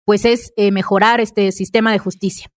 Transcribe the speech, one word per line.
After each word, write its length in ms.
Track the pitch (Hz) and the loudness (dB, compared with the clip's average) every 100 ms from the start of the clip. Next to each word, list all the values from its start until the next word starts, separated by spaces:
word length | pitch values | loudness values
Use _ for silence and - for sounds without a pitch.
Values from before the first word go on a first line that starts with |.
pues 220 | - 208 233 | 0 2 2
es, 260 | 233 - - | 0 -2 -2
eh, 140 | 202 | 0
mejorar 500 | 196 185 196 214 233 | 0 0 2 2 2
este 300 | 220 - 196 | 0 0 -2
sistema 420 | - 190 226 220 | -2 -2 0 0
de 60 | 208 | -2
justicia. 500 | 190 185 196 - - | -4 -6 -6 -6 -12